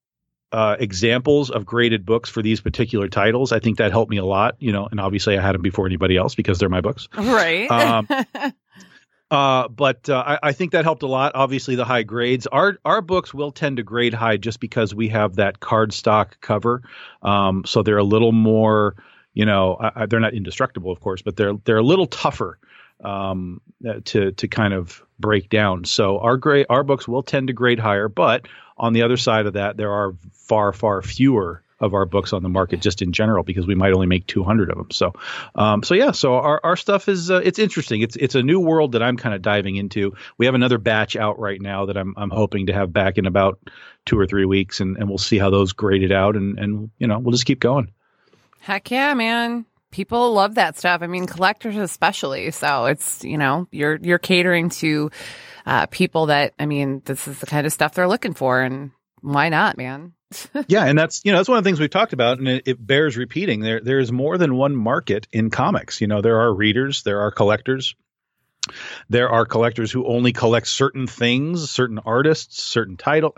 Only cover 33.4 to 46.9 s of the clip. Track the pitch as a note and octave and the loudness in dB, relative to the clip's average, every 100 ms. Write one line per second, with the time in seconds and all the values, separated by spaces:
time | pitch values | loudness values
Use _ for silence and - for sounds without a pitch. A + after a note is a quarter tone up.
33.4 | E2 F#2 F2+ F#2+ F#2+ F#2 F#2 F2+ - - | 0 -4 -2 2 4 4 4 0 0 -2
34.4 | F2+ A2 F#2+ F2 F2+ - F2+ - - - | 0 2 0 -2 -8 -2 -2 -4 -12 -14
35.4 | - - G#2+ G#2 A2+ F3+ C#4 - C#3 B2+ | -8 0 2 2 2 4 4 2 2 2
36.4 | D3 D3+ D#3+ E3+ - G3+ - F#3+ E3+ F#3 | 2 0 0 0 0 0 0 -2 0 2
37.4 | F3+ F3+ G#3+ - C#3 G#2+ A2+ - C#3 C3+ | 2 2 0 0 -2 -2 -2 -2 0 0
38.4 | B2+ F#3 E3+ D#3+ D3 A#2 A#2 B2 B2+ G2+ | 2 2 2 2 2 2 0 0 -4 -2
39.4 | F#2+ G#2 G2 G2 G2+ A2 G2 G2 - - | 0 0 0 -4 -4 -2 -4 -4 -14 0
40.4 | A#2+ B2+ B2 A#2+ G#2+ G#2+ G#2+ G#2+ G#2+ G#2 | 2 4 2 2 2 0 0 -2 -2 -2
41.4 | G#2+ G2 G2 G2 G2 G2+ F#2+ F#2+ G2+ G2 | -6 -6 -6 -4 -4 -4 -6 -6 -6 -2
42.4 | G#2 G2+ F#2+ G2 F#2+ F#2+ F#2+ G2 F#2+ F#2+ | -2 0 -2 -2 0 2 2 2 0 2
43.4 | G2 F#2+ - - - - - A2 F#2+ G2 | 2 0 -10 -20 -20 -16 0 2 2 2
44.4 | F#2+ G2 F#2+ - F#2+ F#2+ G2+ G2 - G#2+ | 2 2 0 -4 -6 -4 -6 -4 0 2
45.4 | G2 G2 F#2+ - G#2 F#2+ F#2+ G2 G2 G#2+ | 4 4 2 0 0 2 2 2 2 0
46.4 | G2 G2+ G#2 G#2 G#2+ | -2 -4 -4 -6 -8